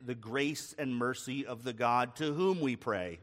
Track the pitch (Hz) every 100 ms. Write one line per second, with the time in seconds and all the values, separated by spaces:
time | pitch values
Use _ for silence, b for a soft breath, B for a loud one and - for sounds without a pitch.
0 | 123 117 110 135 143 147 - - 131 120
1 | 120 127 - 139 123 113 123 113 120 123
2 | 123 120 156 147 190 185 135 117 120 101
3 | 90 85